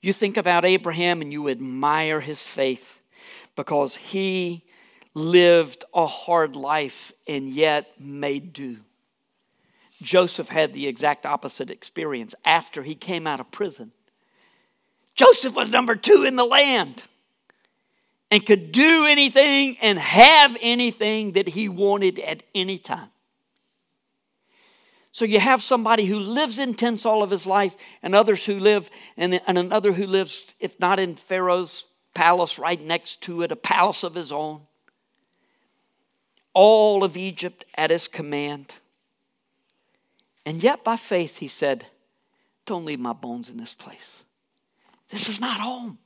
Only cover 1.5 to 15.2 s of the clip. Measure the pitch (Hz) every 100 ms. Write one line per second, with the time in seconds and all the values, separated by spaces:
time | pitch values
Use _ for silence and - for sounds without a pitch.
1.5 | 123 131 127 143 151 156 156 143 151 -
2.5 | - 135 123 - - _ _ - - -
3.5 | - 143 147 139 - - 196 190 190 175
4.5 | 170 _ _ _ _ _ 156 160 175 175
5.5 | 170 156 - - 180 160 - - 170 156
6.5 | 139 135 156 139 - - _ - 143 135
7.5 | 135 156 147 143 _ 139 143 143 143 160
8.5 | 156 139 113 107 _ _ _ _ _ _
9.5 | _ _ _ _ _ 135 185 180 - 151
10.5 | 160 151 139 139 117 147 143 151 143 143
11.5 | - 131 - - - 156 131 110 - -
12.5 | 165 156 151 135 151 - 175 160 139 123
13.5 | - 196 - 113 _ _ _ _ _ _
14.5 | _ _ _ _ _ _ -